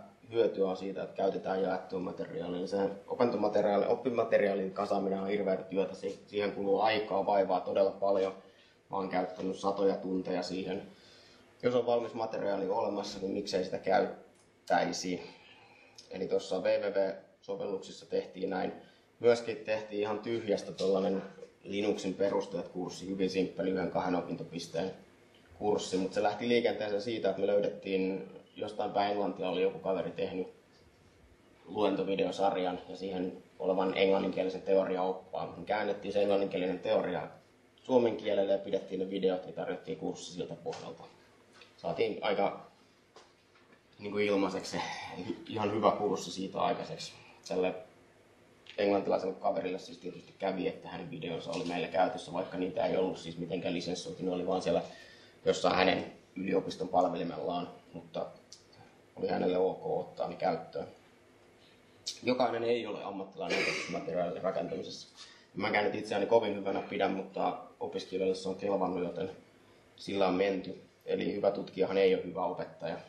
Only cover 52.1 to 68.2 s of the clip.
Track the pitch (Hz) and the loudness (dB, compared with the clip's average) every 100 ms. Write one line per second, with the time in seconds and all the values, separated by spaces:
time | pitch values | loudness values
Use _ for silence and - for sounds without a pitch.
52.1 | - - 85 95 92 92 - 90 85 92 | 2 -6 -6 -4 -2 -2 0 0 2 0
53.1 | 82 82 85 82 92 90 87 85 90 - | -2 -8 -8 -4 -2 -2 -2 -2 -6 -6
54.1 | 92 92 90 90 95 90 87 - - - | -4 -2 -2 0 0 2 2 0 -8 -20
55.1 | - - - 95 92 90 90 92 90 - | -20 -20 -2 0 2 4 6 6 4 -2
56.1 | - - - 95 92 87 - 90 90 90 | -10 -16 -8 0 0 0 -4 0 4 4
57.1 | 85 85 76 82 87 82 - - 85 85 | 2 -4 -4 -4 -4 -4 -10 -16 -16 -8
58.1 | 87 - - - - - - - - - | -6 -6 -8 -20 -20 -20 -20 -20 -20 -20
59.1 | - 95 95 92 90 92 - - 87 - | -6 -2 0 2 4 2 0 -2 -4 -4
60.1 | - 175 170 - - - - - - - | -6 -6 -2 0 0 -4 -8 -10 -12 -20
61.1 | - - - - - - - - - - | -20 -20 -20 -20 -20 -20 -20 -20 -14 -12
62.1 | - 120 127 123 117 117 120 104 95 98 | -4 0 2 2 2 2 0 0 -6 -6
63.1 | 98 98 - 90 - 92 - - 85 - | -8 -8 -8 -2 0 0 -2 -4 -6 -4
64.1 | 90 87 - 90 - - - - - - | -2 -2 -2 -2 -2 -2 -4 -6 -10 -14
65.1 | - - - - - 107 104 104 107 107 | -18 -20 -20 -14 -4 0 2 2 0 -2
66.1 | 104 98 113 104 98 98 95 - 101 98 | 0 4 6 4 0 -2 -2 -2 0 2
67.1 | 95 95 95 92 85 - - 85 95 - | 2 -4 -2 0 -2 -8 -10 -8 -6 -4
68.1 | 92 | 0